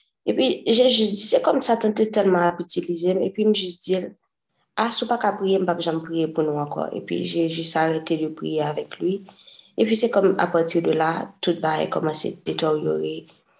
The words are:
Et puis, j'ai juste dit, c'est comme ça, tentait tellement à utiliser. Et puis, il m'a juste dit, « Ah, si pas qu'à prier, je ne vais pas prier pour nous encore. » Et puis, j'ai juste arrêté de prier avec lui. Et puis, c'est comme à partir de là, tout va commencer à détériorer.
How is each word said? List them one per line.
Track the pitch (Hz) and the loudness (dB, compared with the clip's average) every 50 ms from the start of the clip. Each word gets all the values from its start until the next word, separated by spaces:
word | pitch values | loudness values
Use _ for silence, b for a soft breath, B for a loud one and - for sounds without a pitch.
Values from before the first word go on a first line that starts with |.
| B B B _ - | B B B _ -2
Et | - 214 | -2 0
puis, | - 262 254 - - - | 2 2 2 0 0 0
j'ai | - 226 226 247 254 | 2 4 4 6 4
juste | 233 226 220 196 190 | 4 4 2 2 2
dit, | - - | 2 2
c'est | - - - - | 2 2 2 2
comme | 311 269 269 | 2 0 2
ça, | - - 233 | 2 0 0
tentait | 226 - 214 208 - 220 214 | 2 2 0 2 2 0 0
tellement | - 214 196 196 185 175 | 2 2 2 4 4 4
à | 175 175 175 175 | 4 2 0 -2
utiliser. | 175 - - - - - 175 165 170 185 | -4 -6 -4 -4 -2 -4 -4 -2 0 0
Et | 185 196 - 190 | 0 0 0 -2
puis, | 196 214 214 | -2 0 2
il | 214 | 2
m'a | 208 | 2
juste | 202 190 180 175 - - | 2 0 -6 -8 -6 -4
dit, « | 180 185 185 180 - - _ _ _ _ _ _ _ _ _ _ _ - | -2 -2 -2 -2 -6 -12 _ _ _ _ _ _ _ _ _ _ _ -4
Ah, | - 214 233 | -2 -2 -2
si | 233 - 247 | -2 -2 -2
pas | - 240 226 | -2 -2 0
qu'à | - 208 196 | 0 -2 -2
prier, | - 196 190 190 | 0 0 2 2
je | 190 185 | 2 2
ne | |
vais | 170 170 170 165 | 0 -2 -2 -2
pas | 165 160 165 | -2 -2 -2
prier | 165 170 165 165 160 156 | -4 -4 -2 -2 -2 -2
pour | 160 165 156 | 0 0 0
nous | 156 147 147 | 0 0 -2
encore. » | 147 147 - - - - - | -2 -4 -4 -6 -6 -6 -6
Et | - - | -8 -8
puis, | - 180 175 180 | -6 -4 -4 -4
j'ai | 175 170 170 165 165 | -4 -2 -2 -2 -2
juste | 165 165 165 - - | -2 -4 -4 -2 0
arrêté | 160 160 160 160 160 160 - 165 | 0 2 0 0 -2 -2 -2 -2
de | 156 156 156 | -2 -2 -4
prier | 156 - 156 156 156 156 147 | -6 -6 -6 -4 -2 -2 -2
avec | 147 151 - - - - - | -2 -4 -6 -8 -8 -8 -4
lui. | 170 180 190 202 196 B B B B B B B B B B | -2 -2 -2 -2 -6 B B B B B B B B B B
Et | B 220 | B 2
puis, | 214 226 | 2 4
c'est | 220 240 226 | 2 2 4
comme | - 208 196 190 190 - | 4 4 4 4 4 4
à | - | 0
partir | 180 - 170 165 165 - 170 165 | 2 2 2 2 2 2 0 2
de | 160 156 | 2 2
là, | 160 160 160 165 170 - - - _ - | 2 2 0 0 -2 -6 -10 -10 _ -2
tout | 180 170 165 | -2 -2 0
va | 160 156 156 156 160 - | 0 -2 0 0 -2 -2
commencer | - 165 160 156 156 - - - - - | -2 -2 -2 -2 -2 -2 -4 -4 -6 -8
à | - | -6
détériorer. | - - - 160 156 151 151 147 107 78 78 78 78 - 165 160 B B B B B B | -6 -4 -2 0 0 0 0 0 -2 -2 -2 -2 -4 -6 -8 -12 B B B B B B